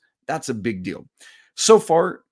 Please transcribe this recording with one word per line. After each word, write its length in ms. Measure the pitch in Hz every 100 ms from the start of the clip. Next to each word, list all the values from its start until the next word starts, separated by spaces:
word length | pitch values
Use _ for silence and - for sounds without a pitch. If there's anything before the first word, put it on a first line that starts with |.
| _ _ -
that's 220 | 151 -
a 60 |
big 280 | 113 113 95
deal. 240 | 90 78 - _ - - _
So 240 | - - 214
far, 440 | 208 165 180 - _